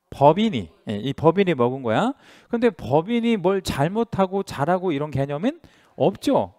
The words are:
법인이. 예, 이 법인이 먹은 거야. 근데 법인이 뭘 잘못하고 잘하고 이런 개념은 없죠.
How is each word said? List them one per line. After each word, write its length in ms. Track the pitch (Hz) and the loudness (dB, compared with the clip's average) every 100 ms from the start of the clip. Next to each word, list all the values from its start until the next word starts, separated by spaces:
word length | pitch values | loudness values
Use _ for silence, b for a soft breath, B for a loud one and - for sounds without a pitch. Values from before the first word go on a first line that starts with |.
| - | -12
법인이. 600 | - 139 170 226 139 85 _ - | 4 4 6 2 -2 -6 _ -8
예, 80 | 104 | -6
이 160 | 123 | -4
법인이 420 | - 156 175 185 | 0 2 2 2
먹은 300 | 143 120 135 | 2 0 -2
거야. 300 | 120 113 226 - b b b | -2 0 -2 -4 b b b
근데 200 | 240 240 | -2 -2
법인이 680 | - 113 139 175 240 233 220 | -2 0 0 2 -2 0 0
뭘 260 | 175 196 | 0 0
잘못하고 800 | - 131 151 208 233 - 190 196 | -2 -2 -2 -2 -4 -2 -2 -2
잘하고 480 | 196 - 143 180 185 | -6 -4 -2 0 0
이런 220 | 139 151 | -4 -4
개념은 480 | 131 139 143 220 339 b b b | -4 -4 -2 -4 -6 b b b
없죠. 600 | b 143 202 - 214 95 | b 0 0 0 0 0